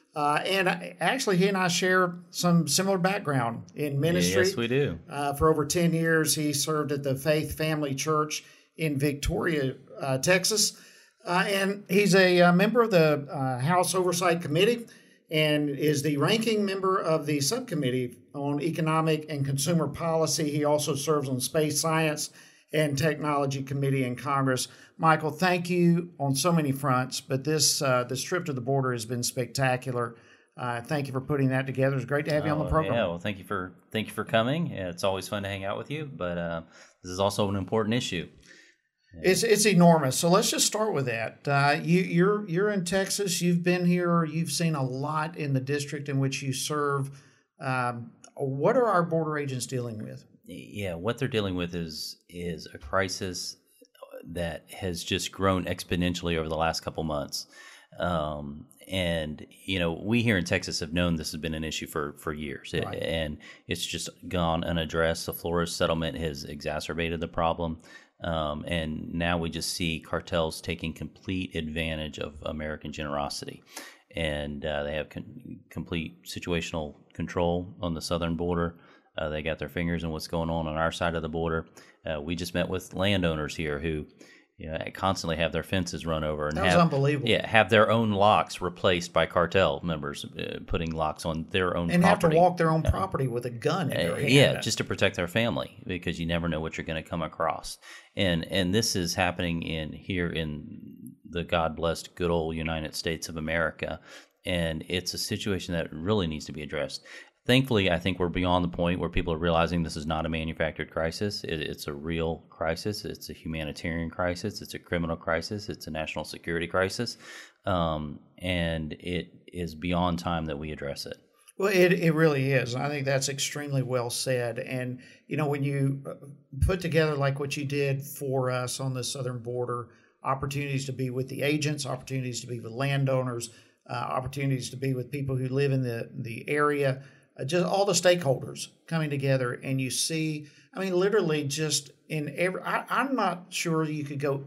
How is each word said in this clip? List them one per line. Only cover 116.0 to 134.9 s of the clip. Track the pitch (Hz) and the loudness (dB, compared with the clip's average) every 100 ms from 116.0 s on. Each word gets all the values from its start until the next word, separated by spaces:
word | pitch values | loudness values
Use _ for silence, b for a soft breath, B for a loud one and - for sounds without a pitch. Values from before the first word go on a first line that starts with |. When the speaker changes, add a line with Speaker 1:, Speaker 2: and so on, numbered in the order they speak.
| 78 78 | -6 -6
Speaker 2:
security | 76 - - 82 85 | -8 -10 -4 -2 0
crisis. | 92 95 - 120 - B B B B | 0 0 0 -6 -8 B B B B
Um, | - 90 85 78 78 71 - - | -2 0 0 0 -4 -10 -16 -8
and | 90 90 85 80 78 | -4 0 0 -2 -6
it | - 85 87 85 - - | -8 -4 -4 -6 -14 -14
is | 87 85 | -8 -8
beyond | 80 87 87 90 87 | -4 -2 2 2 0
time | - 85 80 | -2 -2 -2
that | 71 | -6
we | 76 | -6
address | 73 71 69 - | -8 -8 -8 -10
it. | - _ b b - | -14 _ b b -2
Speaker 1:
Well, | 196 | 2
it, | 190 180 | 6 6
it | 175 170 | 6 4
really | 151 160 139 135 | 6 6 4 4
is. | 135 120 | 2 2
I | 127 139 | -2 -2
think | 147 135 | -2 0
that's | 139 135 | 0 0
extremely | 139 - 147 147 139 | -2 -4 -4 -2 0
well | 123 127 120 | 0 -2 -2
said. | - - 127 120 117 | -2 0 0 0 -4
And, | - 131 127 123 B B - | -6 -4 -4 -8 B B -6
you | 131 | -2
know, | 147 | 0
when | 143 | 0
you, | 139 139 139 139 - | 0 2 0 0 -6
uh, | - 139 - _ 135 139 | -14 -16 -20 _ 0 2
put | 190 | 2
together | 175 160 156 | 2 2 2
like | 147 139 139 | 2 0 0
what | 139 147 | -4 -4
you | |
did | 143 143 139 135 | -2 0 0 0
for | 135 - 139 131 127 | -4 -8 -2 0 0
us | 127 123 - | -2 -4 -4
on | 135 | -4
the | 127 | -4
southern | 120 143 123 123 | -6 -6 -6 -6
border, | 117 123 123 120 113 b b b | -6 -4 -2 -4 -6 b b b
opportunities | - 139 139 139 143 135 139 | -4 -2 -2 -4 -2 -4 -4
to | |
be | 123 131 | -4 -4
with | 123 131 | -4 -6
the | 131 | -2
agents, | 139 151 151 147 131 | 0 0 0 -2 -4
opportunities | 131 - 135 127 117 | -8 -6 -6 -4 -6
to | 123 | -8
be | 120 | -10
with | 113 | -8
landowners, | 113 139 139 135 131 127 120 120 B B B - | -4 0 2 2 2 0 -4 -8 B B B -10
uh, | |
opportunities | 123 - - - 139 139 131 110 | -6 -4 -4 -4 -4 0 0 -2
to | 127 | -4
be | 135 | -2